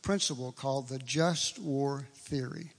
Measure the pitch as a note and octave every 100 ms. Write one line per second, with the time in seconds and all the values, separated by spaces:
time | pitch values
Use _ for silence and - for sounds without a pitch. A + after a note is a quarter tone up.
0 | - G3 - C3+ B2+ - C#3 C3+ B2+ C3
1 | B2 C#3 E3 E3+ - - E3 C#3 C#3 C#3
2 | C3+ - - C#3+ B2+ - E3